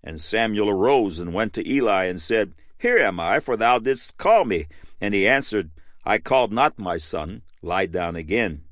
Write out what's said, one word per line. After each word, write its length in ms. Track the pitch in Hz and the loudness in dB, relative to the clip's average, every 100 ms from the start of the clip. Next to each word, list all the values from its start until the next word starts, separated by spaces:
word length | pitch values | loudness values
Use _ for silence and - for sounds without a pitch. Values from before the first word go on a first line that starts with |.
And 160 | - 78 | -12 -8
Samuel 480 | - 123 113 104 104 | -2 0 0 2 2
arose 520 | 98 110 139 104 82 | 2 4 4 2 -2
and 120 | 87 | -6
went 220 | 87 110 | -2 -2
to 180 | 117 87 | -4 -2
Eli, 340 | 135 117 95 92 | 0 2 2 0
and 140 | 90 | -4
said, 360 | - 113 98 - - - | -2 0 0 -6 -20 -6
"Here 180 | 240 240 | 0 2
am 220 | 120 87 | 2 0
I, 200 | 82 123 | 0 0
for 160 | - 117 | 0 0
thou 220 | 113 123 | 2 2
didst 400 | 117 131 - - | 2 -2 -4 -4
call 280 | 196 220 269 | 4 4 4
me." 200 | 90 73 - - - | -2 -4 -14 -18 -8
And 140 | 104 | -2
he 140 | 101 98 | 2 4
answered, 420 | 135 135 107 82 - - - | 2 0 -4 -4 -10 -20 -12
I 140 | - 107 | -2 -2
called 340 | - 131 120 | 2 2 2
not, 280 | 110 147 - | 2 2 0
my 180 | 92 85 | -6 -4
son. 460 | - 85 78 110 - - | -4 -8 -8 -12 -16 -14
Lie 240 | 85 90 95 | -4 -2 -2
down 300 | 87 85 85 | -2 -4 -6
again. 480 | 80 107 107 76 - | -2 -2 -2 -6 -14